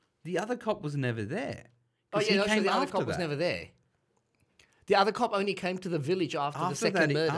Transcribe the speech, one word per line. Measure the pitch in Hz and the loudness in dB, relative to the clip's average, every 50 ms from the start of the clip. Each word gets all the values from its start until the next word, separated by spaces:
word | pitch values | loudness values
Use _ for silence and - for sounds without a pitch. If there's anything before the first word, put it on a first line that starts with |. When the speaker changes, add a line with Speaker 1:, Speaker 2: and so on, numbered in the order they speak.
| _ _ _ _ - | _ _ _ _ -10
Speaker 1:
The | 160 180 165 | -4 -2 -2
other | 208 220 247 | -2 -2 -4
cop | 240 - 220 208 - | -4 -2 -2 -2 -2
was | - 147 143 | -4 -4 -2
never | 143 131 123 113 113 104 | -2 -2 -2 -2 -2 -4
there, | 101 151 220 269 - - - - - _ _ _ _ _ _ _ - - | -6 -6 -6 -6 -6 -8 -10 -12 -20 _ _ _ _ _ _ _ -4 -2
Speaker 2:
Oh, | 214 | 0
Speaker 1:
'cause | 214 | 2
Speaker 2:
yeah, | 220 | 4
Speaker 1:
he | 202 | 4
Speaker 2:
no, | 196 208 | 2 4
so | 208 214 | 4 2
Speaker 1:
came | 214 190 | 4 4
Speaker 2:
the | 196 | 4
other | - 247 277 | 2 2 0
Speaker 1:
after | 277 - | 0 0
Speaker 2:
cop | 190 131 | -2 -2
was | 110 - | 0 -2
Speaker 1:
that. | 156 | -2
Speaker 2:
never | 175 151 147 | -2 -2 -2
there. | 139 175 170 110 87 82 - _ _ _ _ _ _ _ _ _ _ _ _ _ _ _ _ _ _ - _ _ _ _ | 0 0 0 -2 -2 -6 -10 _ _ _ _ _ _ _ _ _ _ _ _ _ _ _ _ _ _ -20 _ _ _ _
The | - 202 | 2 4
other | 196 196 220 | 4 4 4
cop | 202 - 240 220 208 | 2 0 0 0 0
only | 196 196 202 185 | 0 0 -2 -2
came | - 196 180 185 180 | -2 -4 -4 -4 -4
to | - 175 | -4 -4
the | 170 151 | -2 -2
village | 131 151 185 190 170 123 - | 0 0 0 0 0 -2 -2
after | 151 143 143 139 139 | -2 -2 -4 -2 -2
the | 165 | -2
Speaker 1:
After | 180 - | -2 -2
Speaker 2:
second | - 233 - 196 180 160 147 | 0 0 0 2 2 2 4
Speaker 1:
that, | 143 | 4
Speaker 2:
murder. | 151 160 156 147 | 2 2 2 0